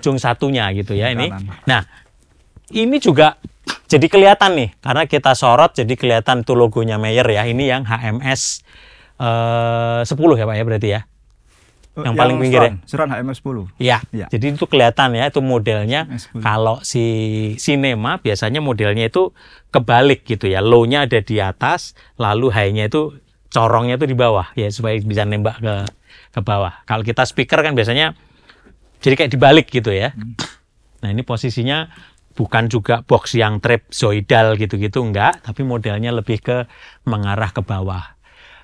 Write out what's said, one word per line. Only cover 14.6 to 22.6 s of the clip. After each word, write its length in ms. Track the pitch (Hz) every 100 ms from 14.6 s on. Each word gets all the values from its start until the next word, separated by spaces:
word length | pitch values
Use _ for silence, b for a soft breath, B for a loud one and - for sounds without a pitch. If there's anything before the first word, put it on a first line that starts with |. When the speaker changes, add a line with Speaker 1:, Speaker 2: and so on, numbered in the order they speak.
| 180
Speaker 1:
kelihatan 480 | 143 117 117 135
ya, 160 | 117 139
itu 100 | 147
modelnya. 600 | 131 123 107 107 107 143
Speaker 2:
H 80 | 160
M 60 | 120
S 60 | -
sepuluh. 160 | 113
Speaker 1:
Kalau 340 | 110 110 110 110
si 220 | - 123 113 110 110 110 107 107
Cinema 600 | - 143 139 113 117 170
biasanya 420 | - 98 110 156
modelnya 460 | 143 107 104 107 113
itu 240 | 180 185 b b b _
kebalik 520 | - 120 120 139 135
gitu 220 | - 107 98
ya. 100 | 95
Low-nya 460 | 107 120 117 143 131
ada 140 | 117
di 180 | 104 107
atas, 560 | 95 - 127 175 - b b -
lalu 340 | 110 104 127
high-nya 360 | 110